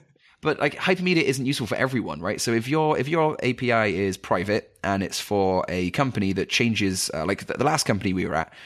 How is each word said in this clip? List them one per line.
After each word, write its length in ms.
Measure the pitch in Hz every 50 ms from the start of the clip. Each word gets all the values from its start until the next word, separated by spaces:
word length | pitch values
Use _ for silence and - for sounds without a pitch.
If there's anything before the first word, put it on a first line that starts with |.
| - _ - - _ _ _ _
But, 180 | - 156 143 -
like, 160 | - 147 -
hypermedia 460 | - - 180 190 180 180 185 180 160
isn't 240 | 156 - 135 131 127
useful 200 | 131 139 - 127
for 100 | 98 -
everyone, 440 | - 120 131 131 117 95 87 76 73
right? 200 | 85 95 107 -
So 120 | - 127
if 160 | 117 113 113 127
your, 280 | 147 160 156 151 156 -
if 100 | 131 147
your 280 | 165 165 156 156 - -
A 140 | - 127 131
P 180 | - 127 120
I 140 | 117 113 110
is 300 | 104 90 92 101 98 92
private 640 | - - - 110 92 87 101 104 110 - - _ _ -
and 180 | 98 98 98
it's 160 | 95 82 - -
for 460 | - - 104 101 98 95 92 90 - -
a 220 | 90 90 90 90
company 420 | - - 139 127 113 110 101 95 95
that 160 | 95 85 -
changes, 600 | - - 120 117 110 95 104 95 92 92 - - -
uh, 100 | 78 78
like, 220 | 92 101 - -
the, 80 | - -
the 100 | - 123
last 200 | 147 156 151 -
company 280 | - 117 95 95 98
we 140 | 92 92 87
were 80 | 87 76
at, 180 | 78 80 - - - -